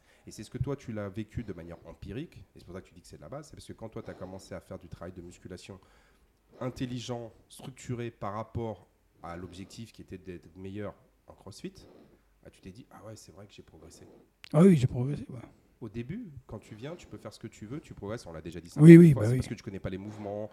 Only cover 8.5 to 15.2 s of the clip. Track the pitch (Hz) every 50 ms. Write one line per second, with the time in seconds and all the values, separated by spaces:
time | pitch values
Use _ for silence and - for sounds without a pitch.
8.5 | - 120 117 110 104 - - - _ _ _ _ _ - - 85 85 87 92 87
9.5 | 87 90 98 92 - - 113 - - - 92 - 98 92 87 92 87 82 - 87
10.5 | 80 92 95 98 95 104 104 95 - - - - _ _ _ - - - - 98
11.5 | 98 - - 190 - - - - - - - - - - _ _ _ _ - -
12.5 | - - - 98 90 117 139 - - - 92 110 110 101 - - 82 92 104 101
13.5 | - - - - - 78 - - - - - - - - - - _ _ - -
14.5 | - 151 180 196 175 139 120 - - 123 123 139 147 -